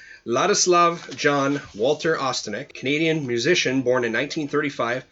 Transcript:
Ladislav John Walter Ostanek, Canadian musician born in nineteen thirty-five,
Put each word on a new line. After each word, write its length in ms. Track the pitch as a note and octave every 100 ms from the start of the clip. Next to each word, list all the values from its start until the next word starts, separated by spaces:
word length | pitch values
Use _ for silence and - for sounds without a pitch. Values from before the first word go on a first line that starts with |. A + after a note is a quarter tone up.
| - - A2
Ladislav 880 | B2 F3+ G3+ F#3 F3 E3+ E3+ - C3
John 460 | D3 C#3+ C#3 C#3+ -
Walter 420 | G2+ B2+ D3+ E3 D#3+
Ostanek, 580 | C3+ - A2 G#2 C#3
Canadian 520 | - C3 D3+ E3 D#3+ C3
musician 540 | A#2+ C#3 F3+ C#3+ C3+
born 240 | B2 B2+
in 80 | A#2
nineteen 340 | A#2 C#3+ E3 C#3+
thirty-five, 580 | D3 D3 C#3 A#2 B2+ -